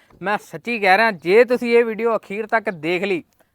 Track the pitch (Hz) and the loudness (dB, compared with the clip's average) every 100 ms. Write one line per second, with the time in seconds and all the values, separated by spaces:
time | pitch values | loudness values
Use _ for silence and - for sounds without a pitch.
0 | _ _ 180 208 - 160 233 233 196 190 | _ _ -6 -6 -8 -12 -8 -2 2 4
1 | 226 175 165 208 233 247 240 233 233 214 | 2 -2 2 4 4 0 2 2 2 -2
2 | 233 220 - 202 214 226 214 175 156 175 | -2 -4 -6 -10 -4 -2 -2 -6 -4 -2
3 | 202 175 - _ _ | -2 -4 -8 _ _